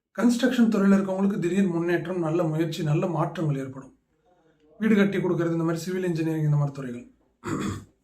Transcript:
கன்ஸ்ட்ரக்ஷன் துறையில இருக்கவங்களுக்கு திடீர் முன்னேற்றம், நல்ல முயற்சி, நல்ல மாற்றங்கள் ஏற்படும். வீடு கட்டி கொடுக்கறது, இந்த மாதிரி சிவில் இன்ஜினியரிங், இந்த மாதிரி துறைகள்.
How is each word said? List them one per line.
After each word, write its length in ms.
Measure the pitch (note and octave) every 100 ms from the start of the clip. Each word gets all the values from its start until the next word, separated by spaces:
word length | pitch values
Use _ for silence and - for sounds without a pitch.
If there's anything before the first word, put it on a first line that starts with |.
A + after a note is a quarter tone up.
| _ -
கன்ஸ்ட்ரக்ஷன் 540 | A#3+ - B3+ A#3+ A3
துறையில 240 | G#3 G3 F#3+
இருக்கவங்களுக்கு 440 | F#3+ F#3+ G3 E3+
திடீர் 280 | E3+ G3 F3
முன்னேற்றம், 520 | E3 F3 E3+ D#3 F#3
நல்ல 240 | D#3+ E3+
முயற்சி, 400 | E3 D#3 E3 -
நல்ல 240 | D3+ E3 F#3
மாற்றங்கள் 500 | D#3 D#3+ F#3 D3+ C3+
ஏற்படும். 400 | C3 C3+ - _ _ _ _ _ _ _ _ -
வீடு 180 | G#3+ G3
கட்டி 220 | F#3+ F#3+
கொடுக்கறது, 340 | F3 D#3+ E3+
இந்த 120 | E3
மாதிரி 140 | E3 E3
சிவில் 280 | F#3 F#3 F3+
இன்ஜினியரிங், 380 | D#3+ D#3+ D#3
இந்த 120 | D3+ D3
மாதிரி 160 | C#3+
துறைகள். 400 | C3+ B2+ A#2+ - _ _ _ - - - - - _